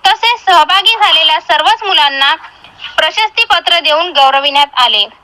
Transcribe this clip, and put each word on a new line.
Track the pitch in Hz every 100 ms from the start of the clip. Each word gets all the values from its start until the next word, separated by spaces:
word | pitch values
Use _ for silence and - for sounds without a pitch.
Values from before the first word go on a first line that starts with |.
| 381
तसेच | 415 466 466
सहभागी | - 349 302 370 392
झालेल्या | 453 415 320 320 311
सर्वच | - 311 320 440
मुलांना | 427 330 294 277 277 320 - - - - - -
प्रशस्तीपत्र | 320 - 427 440 453 349 339 339
देऊन | 320 302 359
गौरविण्यात | 285 269 277 277 277 285 262
आले. | 240 208 208 -